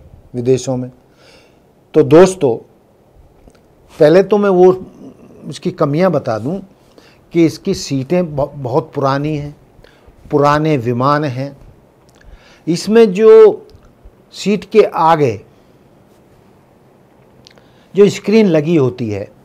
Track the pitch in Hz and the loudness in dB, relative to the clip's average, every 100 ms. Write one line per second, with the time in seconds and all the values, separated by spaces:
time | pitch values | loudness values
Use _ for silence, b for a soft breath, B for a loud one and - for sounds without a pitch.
0 | - - _ 123 120 127 135 127 127 - | -20 -20 _ -8 -2 -2 -2 -8 -10 -16
1 | _ b b b b b _ _ _ 156 | _ b b b b b _ _ _ -2
2 | 135 160 185 - 135 113 - _ _ _ | 4 4 4 2 -4 -4 -10 _ _ _
3 | _ _ _ _ - _ _ _ _ - | _ _ _ _ -20 _ _ _ _ 0
4 | 151 180 190 208 202 180 185 185 - - | 2 2 2 0 0 4 4 2 -8 -20
5 | - - - - 165 139 180 - 147 151 | -20 -20 -20 -20 -18 -10 -10 -4 -4 -2
6 | 185 151 123 110 123 190 - _ b b | -2 -2 -6 -8 -8 -10 -14 _ b b
7 | b b _ 170 160 - 196 180 - 139 | b b _ -2 -2 -2 -8 -8 -6 -8
8 | 131 180 170 143 147 143 127 147 160 143 | -4 -4 -4 -6 -8 -8 -6 -6 -6 -6
9 | 135 139 151 147 147 147 _ _ b b | -4 -4 -6 -8 -10 -18 _ _ b b
10 | b _ - 147 143 151 156 143 117 120 | b _ -6 0 2 0 0 -2 -4 -2
11 | 135 147 151 123 139 - - _ _ _ | -2 -2 -4 -8 -12 -14 -20 _ _ _
12 | _ _ b b b b - 170 196 226 | _ _ b b b b -6 -6 0 2
13 | 220 180 220 220 208 - - - _ _ | 4 4 6 8 8 4 -14 -20 _ _
14 | - _ _ - 190 214 - 214 - - | -20 _ _ -10 -6 -6 0 0 0 0
15 | 160 165 131 98 - _ _ _ _ _ | 0 2 0 -4 -16 _ _ _ _ _
16 | _ _ _ _ _ _ _ _ _ _ | _ _ _ _ _ _ _ _ _ _
17 | _ _ _ _ - b b b b 180 | _ _ _ _ -20 b b b b 0
18 | 202 - - 220 208 160 151 165 127 123 | 2 0 -2 0 2 0 0 0 0 -4
19 | 113 101 104 _ | -8 -8 -12 _